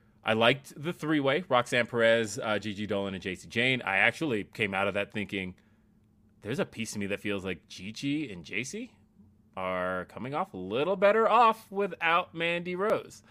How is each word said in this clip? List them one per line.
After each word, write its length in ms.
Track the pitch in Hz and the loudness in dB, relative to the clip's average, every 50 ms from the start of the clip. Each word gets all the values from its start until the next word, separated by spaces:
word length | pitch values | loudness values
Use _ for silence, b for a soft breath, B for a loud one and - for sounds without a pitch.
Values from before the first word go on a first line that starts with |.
| b b b b - | b b b b -2
I 100 | 107 110 | 0 4
liked 400 | 110 113 123 135 135 - - - 160 | 6 6 6 4 4 -2 -14 -14 -8
the 120 | 143 170 | -6 -6
three-way, 520 | 175 - 156 151 160 147 135 135 139 175 185 - | -6 -4 -2 0 0 2 2 2 0 0 0 2
Roxanne 380 | 131 123 120 - 131 123 117 | 2 2 4 4 2 0 0
Perez, 520 | - 123 117 113 113 113 117 113 104 104 131 | 0 2 4 6 6 6 4 2 -2 -4 -4
uh, 160 | - 110 107 101 | -2 -2 -2 -2
Gigi 280 | 101 110 98 101 107 | -2 -4 -6 -6 -4
Dolan, 280 | 95 101 98 98 98 95 | -2 -2 -2 -2 -4 -6
and 80 | 92 | -6
Jacy 260 | 92 98 90 - - 82 | -6 -6 -8 -8 -8 -6
Jayne. 340 | - 113 120 131 131 123 | -2 0 2 2 0 0
I 140 | - 95 98 98 | 0 0 2 4
actually 460 | 107 117 - - 165 147 117 101 92 | 4 4 2 2 -2 -2 0 -2 -4
came 300 | - - - 110 98 95 | -4 -4 -2 -2 0 0
out 120 | 95 98 | 0 0
of 80 | 101 92 | 0 0
that 180 | 101 101 - | -2 -4 -4
thinking, 420 | - 107 98 90 104 98 92 92 90 b b b b b b b b _ _ _ _ _ _ _ _ _ | -4 -6 -6 -4 -4 -6 -6 -6 -10 b b b b b b b b _ _ _ _ _ _ _ _ _
"There's 160 | - 101 131 190 | -8 -6 -4 -4
a 60 | 180 | -4
piece 260 | - - - 113 - | -6 -6 -8 -8 -8
of 60 | - 104 | -6 -6
me 60 | 101 | -4
that 140 | 95 101 98 | -4 -4 -4
feels 240 | - 104 101 98 90 | -4 -4 -4 -4 -4
like 220 | 95 90 78 _ - | -6 -6 -8 _ -18
Gigi 600 | - - 92 104 110 - 143 139 143 156 151 110 | -16 -14 -14 -14 -10 -6 -6 -4 -4 -4 -6 -8
and 140 | 95 87 78 | -10 -14 -12
Jacy 480 | - 90 104 127 - - 220 254 - _ _ _ _ _ - - - _ _ _ _ - | -8 -8 -8 -6 -6 -8 -12 -12 -14 _ _ _ _ _ -20 -20 -20 _ _ _ _ -10
are 480 | 95 92 92 92 90 90 92 92 90 87 | -6 -4 -2 -2 -2 -2 -2 -2 -4 -6
coming 300 | - - 92 107 131 143 | -8 -10 -10 -8 -6 -6
off 200 | 156 190 - - | -6 -6 -6 -8
a 20 | |
little 380 | 92 92 95 107 131 151 180 202 | -10 -6 -4 -2 -2 0 0 2
better 340 | 190 202 202 208 226 220 196 | 4 4 4 6 4 4 6
off 380 | 208 240 233 220 214 - - - | 6 6 6 6 4 2 -4 -8
without 640 | 196 202 202 185 175 - 170 165 170 180 180 - - | -4 -4 -2 -2 -4 -2 0 2 2 2 0 -2 -4
Mandy 400 | 160 170 170 175 175 170 180 180 | -2 -2 0 -2 -2 -4 -4 -4
Rose." 480 | 180 202 220 190 120 - - - - B B | -2 0 0 0 0 -2 -6 -16 -20 B B